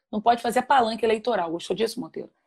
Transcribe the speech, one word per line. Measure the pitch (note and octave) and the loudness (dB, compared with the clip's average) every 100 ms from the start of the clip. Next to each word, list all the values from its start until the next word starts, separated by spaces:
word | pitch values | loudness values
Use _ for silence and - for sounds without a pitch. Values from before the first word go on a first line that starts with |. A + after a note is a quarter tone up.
| - | -8
Não | G#3+ | -2
pode | A#3 A#3+ | 2 2
fazer | A#3+ B3 | 2 0
palanque | B3 C#4 A3 A3+ A3+ | 4 4 4 0 0
eleitoral. | A3 B3 G#3 E3+ | 0 0 -2 -2
Gostou | E3+ - F#3 | -4 -4 -2
disso, | A3 - | -2 -4
Monteiro? | D#3+ - - _ | -10 -12 -16 _